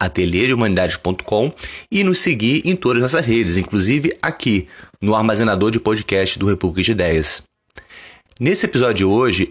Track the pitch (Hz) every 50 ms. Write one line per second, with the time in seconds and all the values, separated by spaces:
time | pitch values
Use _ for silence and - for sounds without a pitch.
0 | 92 92 - - 92 87 87 90 113 131 131 117 117 107 95 90 92 85 - -
1 | - 90 92 - - - 110 107 117 151 - - - - - - - - - 196
2 | 202 185 180 175 - - 123 107 107 117 139 156 - 170 185 180 - 123 127 120
3 | 123 127 139 165 160 117 113 117 110 87 85 95 90 - - 104 90 101 131 151
4 | 143 165 - - - 160 156 - - 127 107 95 - - - - - - _ _
5 | - 104 107 107 110 113 110 101 113 110 101 92 101 110 113 117 113 107 110 107
6 | 101 - 98 95 95 92 - - 98 101 101 90 - 92 82 95 92 101 113 98
7 | 87 85 80 80 78 - - - - _ _ _ _ _ _ - - _ - -
8 | - - - - _ _ _ - 117 147 190 180 - - - 127 127 123 110 92
9 | 98 95 101 113 127 123 92 92 95 -